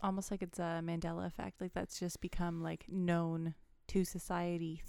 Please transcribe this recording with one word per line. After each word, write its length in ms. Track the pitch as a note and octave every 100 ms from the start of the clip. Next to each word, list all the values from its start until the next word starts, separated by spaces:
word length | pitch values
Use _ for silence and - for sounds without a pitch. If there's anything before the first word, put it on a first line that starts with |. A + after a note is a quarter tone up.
Almost 280 | G3 G3 -
like 100 | G3
it's 180 | F3+ -
a 220 | E3+ E3
Mandela 420 | E3 E3+ E3+ E3+ F#3
effect. 360 | - F#3 -
Like, 120 | F#3
that's 260 | F3+ F#3 -
just 200 | F3 -
become, 400 | F3+ - F3 E3
like, 240 | D#3+ D#3+ -
known 640 | F#3+ F3 E3+ E3 E3 E3 - - - -
to 140 | F#3+ F3+
society 760 | F#3 - F3 F3 E3+ E3 D#3+